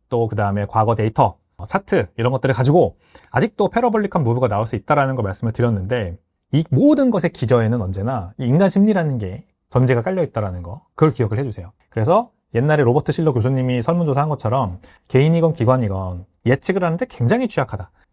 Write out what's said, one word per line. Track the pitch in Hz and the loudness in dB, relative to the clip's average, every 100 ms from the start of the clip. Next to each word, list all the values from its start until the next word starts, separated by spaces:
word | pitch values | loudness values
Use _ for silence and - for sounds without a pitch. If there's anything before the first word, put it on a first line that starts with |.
| - | -6
또 | 117 113 | -2 -2
그 | 107 | -2
다음에 | 101 101 101 | -2 -2 -2
과거 | 110 110 | 0 0
데이터, | 110 110 127 110 - _ - | 0 -2 0 -2 -2 _ -18
어, | 90 | -8
차트 | 190 - 185 98 - | -8 -2 -2 -2 -2
이런 | 120 | -2
것들을 | 131 131 | 0 -2
가지고 | 131 131 170 110 - _ - _ | 0 4 4 2 -4 _ -20 _
아직도 | 135 220 - 196 | -2 -2 0 -2
파라볼릭한 | 233 240 214 202 185 | 0 0 0 0 0
무브가 | 117 120 123 | 0 0 0
나올 | 104 113 | 0 -4
수 | 107 | -4
있다라는 | - 143 135 127 | -2 0 0 -2
걸 | |
말씀을 | 98 92 113 | -4 -4 -4
드렸는데, | 110 120 101 95 123 92 - _ _ - | 0 0 0 -2 -4 -6 -10 _ _ -2
이 | 143 160 | -2 0
모든 | 147 285 302 262 | 2 4 4 2
것의 | 202 160 | 0 -2
기저에는 | - 113 123 110 120 | -2 0 2 2 -2
언제나 | 92 95 110 123 92 - | -4 -6 -4 -6 -8 -6
이 | 123 | 0
인간 | 156 196 | 2 2
심리라는 | 196 208 196 156 123 | 4 2 2 0 -4
게 | 95 107 - _ _ | -6 -10 -16 _ _
전제가 | 123 127 120 | 0 2 2
깔려 | 143 190 | 0 -2
있다라는 | 151 113 101 90 | -2 -4 -6 -6
거, | 85 127 _ | -10 -14 _
그걸 | - 156 | 0 0
기억을 | - 107 107 | 2 -2 -2
해주세요. | 135 101 90 _ _ | -6 -8 -16 _ _
그래서 | 113 113 202 240 _ _ | -4 2 2 0 _ _
옛날에 | 117 147 151 | -2 0 2
로버트 | 120 139 - | 4 2 0
실러 | 151 156 | 0 0
교수님이 | 120 123 135 127 123 | 0 0 0 0 -2
설문조사 | 113 175 156 135 | 0 0 0 0
한 | 151 | -2
것처럼 | 143 110 135 101 87 - _ _ | -2 -2 -2 -2 -8 -18 _ _
개인이건 | 131 151 165 165 | 2 4 4 2
기관이건 | 156 117 131 107 95 92 90 - _ 113 | 2 2 2 0 -4 -6 -8 -12 _ 0
예측을 | 139 - 185 | 0 0 -2
하는데 | 175 170 254 | 0 -2 -6
굉장히 | - 120 233 247 | -2 0 2 0
취약하다, | - 127 98 90 _ _ | -2 -4 -6 -12 _ _